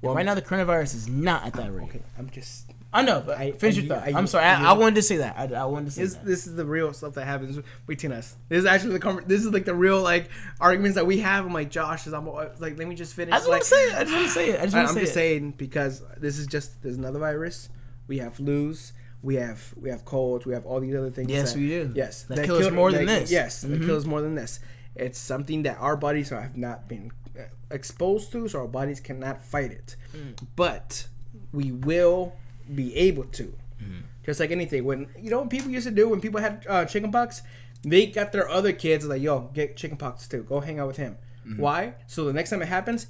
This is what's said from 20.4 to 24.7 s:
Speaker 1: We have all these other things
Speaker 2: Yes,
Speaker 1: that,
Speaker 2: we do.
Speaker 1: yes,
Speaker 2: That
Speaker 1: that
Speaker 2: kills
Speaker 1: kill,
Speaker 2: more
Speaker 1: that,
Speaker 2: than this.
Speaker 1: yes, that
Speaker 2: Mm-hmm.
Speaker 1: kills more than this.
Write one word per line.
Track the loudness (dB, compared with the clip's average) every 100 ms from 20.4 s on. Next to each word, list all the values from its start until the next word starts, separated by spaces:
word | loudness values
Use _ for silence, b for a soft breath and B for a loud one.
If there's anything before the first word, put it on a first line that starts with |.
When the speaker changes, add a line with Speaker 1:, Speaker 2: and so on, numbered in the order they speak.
| -2
Speaker 1:
We |
have | -6 -2
all | -4
these | -2 -2
other | -4
things | -4 -2
Speaker 2:
Yes, | 0 0
Speaker 1:
that, | 0
Speaker 2:
we | 0
do. | 0 -2
Speaker 1:
yes, | -2 -2 -6
Speaker 2:
That | -6 -2
Speaker 1:
that | 2
Speaker 2:
kills | 4
Speaker 1:
kill, | 4
Speaker 2:
more | 6 6
Speaker 1:
that, | 6
Speaker 2:
than | 4
this. | 2 4
Speaker 1:
yes, | 2 2 -4
that | -2
Speaker 2:
Mm-hmm. | 0 2
Speaker 1:
kills | 2 0
more | -2
than | -2
this. | -4 -6 -8 B